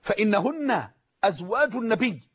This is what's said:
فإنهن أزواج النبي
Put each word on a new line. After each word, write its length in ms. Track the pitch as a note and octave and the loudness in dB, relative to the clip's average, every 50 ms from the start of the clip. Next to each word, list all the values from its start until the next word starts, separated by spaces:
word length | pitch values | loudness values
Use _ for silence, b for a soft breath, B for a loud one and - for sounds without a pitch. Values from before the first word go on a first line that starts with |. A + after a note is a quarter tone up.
فإنهن 880 | _ - G#3 G3+ G#3+ G#3+ G3+ F#3+ F3 B3+ D4+ D#4+ D4 C4+ A#3+ F3 A#2+ G#2 _ _ _ _ _ _ - | _ -2 0 2 2 2 2 2 2 0 -2 -2 -2 0 0 -2 -2 -6 _ _ _ _ _ _ 0
أزواج 520 | G3 F#3 - F3 F3+ A3 B3 D4 D4 G#3 | 0 0 -2 -6 -4 0 0 0 0 0
النبي 540 | B3+ A#3 A3+ A3 - A#3+ B3 F#3 B2 - _ _ | -4 0 0 0 2 2 -2 -2 -4 -14 _ _